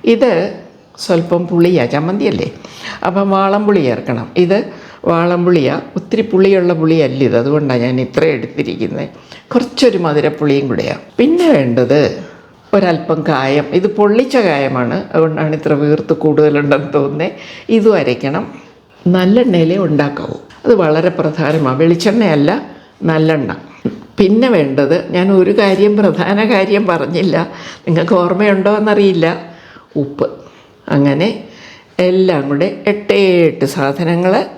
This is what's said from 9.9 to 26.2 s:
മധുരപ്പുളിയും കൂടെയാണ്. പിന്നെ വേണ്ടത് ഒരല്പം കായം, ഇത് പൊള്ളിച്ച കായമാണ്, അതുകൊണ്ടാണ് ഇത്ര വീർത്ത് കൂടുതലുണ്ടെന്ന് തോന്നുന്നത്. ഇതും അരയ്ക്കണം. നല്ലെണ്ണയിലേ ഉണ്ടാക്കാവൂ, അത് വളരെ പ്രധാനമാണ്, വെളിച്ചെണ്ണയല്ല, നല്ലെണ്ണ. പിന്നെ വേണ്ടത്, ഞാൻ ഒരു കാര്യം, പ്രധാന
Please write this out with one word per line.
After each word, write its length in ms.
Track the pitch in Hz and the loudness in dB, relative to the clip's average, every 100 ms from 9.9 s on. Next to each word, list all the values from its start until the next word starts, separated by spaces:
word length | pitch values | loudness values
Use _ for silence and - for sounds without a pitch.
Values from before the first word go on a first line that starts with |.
| 196 | 2
മധുരപ്പുളിയും 600 | 165 147 147 151 151 139 139 | 0 0 0 -2 0 0 0
കൂടെയാണ്. 320 | 110 - - - - | -4 -4 -8 -8 0
പിന്നെ 280 | 254 349 339 156 | 2 2 2 2
വേണ്ടത് 440 | 127 120 123 147 127 - - - - _ _ | 2 0 2 2 2 -2 -14 -20 -20 _ _
ഒരല്പം 440 | 202 185 160 - 160 156 | 0 2 -2 -2 -2 0
കായം, 360 | 139 135 147 147 180 | -2 0 -2 0 -2
ഇത് 100 | 190 | -2
പൊള്ളിച്ച 400 | - 208 220 262 254 196 | 0 2 2 2 0 2
കായമാണ്, 500 | 143 135 131 120 165 202 | 0 -2 -2 -2 -4 -2
അതുകൊണ്ടാണ് 420 | 165 160 156 156 151 | 0 0 0 -4 -2
ഇത്ര 140 | - 143 | -2 0
വീർത്ത് 320 | 147 151 - 160 | 2 0 0 0
കൂടുതലുണ്ടെന്ന് 680 | 156 147 151 147 143 143 147 147 | 2 4 2 2 0 0 0 -2
തോന്നുന്നത്. 340 | 139 151 185 - - - - 226 | -2 -4 -6 -8 -20 -16 0 2
ഇതും 180 | 214 190 | 4 2
അരയ്ക്കണം. 440 | 123 123 139 160 233 - - - _ _ 175 | 0 -2 -4 -6 -8 -14 -20 -20 _ _ 0
നല്ലെണ്ണയിലേ 640 | 185 185 226 247 175 160 190 170 | 2 4 2 2 2 2 0 0
ഉണ്ടാക്കാവൂ, 500 | 147 143 143 - - - - | 0 -2 -4 -10 -12 -16 -6
അത് 100 | - 220 | 0 2
വളരെ 280 | 160 156 175 170 | 4 2 0 0
പ്രധാനമാണ്, 580 | 156 156 147 160 135 131 | -4 -2 -2 0 0 2
വെളിച്ചെണ്ണയല്ല, 680 | 165 170 214 226 202 147 147 247 - - - _ 165 | 2 2 2 2 2 2 0 -2 -8 -20 -20 _ -2
നല്ലെണ്ണ. 400 | 156 160 156 120 90 - - - - - - | 2 2 0 -4 -8 -14 -10 -10 -10 -16 0
പിന്നെ 300 | 190 220 254 196 | 2 4 4 2
വേണ്ടത്, 400 | 139 135 139 170 - | 2 0 2 0 0
ഞാൻ 120 | 180 185 196 | -2 2 2
ഒരു 140 | 180 202 | 4 2
കാര്യം, 340 | 202 190 208 208 | 2 2 2 4
പ്രധാന 360 | 196 156 | 2 0